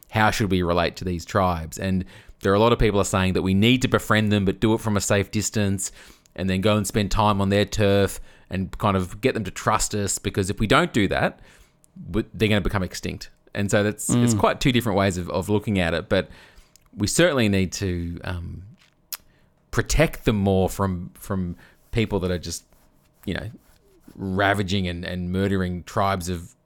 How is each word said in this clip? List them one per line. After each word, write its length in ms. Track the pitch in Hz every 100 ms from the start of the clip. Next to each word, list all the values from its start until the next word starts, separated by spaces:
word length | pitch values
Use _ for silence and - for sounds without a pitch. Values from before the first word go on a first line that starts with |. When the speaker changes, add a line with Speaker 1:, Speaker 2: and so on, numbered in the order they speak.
| -
Speaker 1:
how 220 | 110 107
should 180 | - 104
we 120 | 92
relate 340 | 85 87 80 -
to 80 |
these 200 | 92 87
tribes. 540 | - 104 92 82 80 -
And 260 | 95 92 90 - - -
there 100 | 98
are 60 | 101
a 40 |
lot 120 | 113
of 80 | 117
people 180 | 113 101
are 40 |
saying 300 | 92 98 92
that 80 | 90
we 120 | 92
need 260 | 95 110 127
to 60 | 123
befriend 440 | 110 - 107 107
them, 120 | 104
but 140 | 98 -
do 160 | 113
it 60 | 110
from 160 | 113 101
a 40 |
safe 300 | - 101 95
distance 640 | 107 95 110 101 98 - - - - _ -
and 120 | 95
then 100 | 92
go 160 | 104 107
and 100 | 98
spend 240 | 113 98
time 300 | - 107 98
on 80 | 98
their 160 | 101
turf 560 | 104 - 101 101 95 - - - -
and 260 | 92 90 -
kind 180 | 107
of 280 | 95 90 107
get 100 | 127
them 100 | 113
to 80 | 95
trust 440 | - - 110 -
us, 240 | 107 98 -
because 320 | 101 104 95
if 100 | 101
we 60 | 104
don't 260 | 135 170
do 160 | 117 95
that, 320 | 69 147 - - - _ _ _ - 127
w-, 160 | 95 -
they're 140 | 85 107
gonna 100 | 104
become 220 | 82 104
extinct. 480 | 90 - 87 80 - _ _
And 160 | - 101
so 120 | 107
that's, 280 | 104 - -
it's 240 | 120 120
Speaker 2:
Mm. 40 | 110
Speaker 1:
quite 220 | 220 -
two 100 | 143
different 280 | 120 117 98
ways 180 | 98 90
of, 140 | 85
of 180 | 87 92
looking 300 | 104 110 98
at 160 | 85
it, 160 | 82 -
but 180 | 95 - - - - - _ _
we 120 | - 104
certainly 420 | - 175 139 107
need 240 | 98 92
to, 480 | - 98 87 85 85
um, 400 | - 87 85 85 98 151 _ _ - - _ _ _ _ -
protect 540 | - - - 165 -
them 120 | - 107
more 320 | 98 95 90
from, 420 | - 98 90 92
from 420 | - - 95 90 85 - _ -
people 260 | 117 107 101
that 100 | 90
are 80 | 90
just, 260 | 85 - _ _ _ _ _ _
you 100 | -
know, 160 | 87 107 - _ _ _ _ -
ravaging 760 | - 95 92 98 101 95 101 90
and, 160 | 85
and 260 | 85 90 87
murdering 500 | 92 98 95 90 90
tribes 440 | - - 98 98 87
of 260 | 87 85 _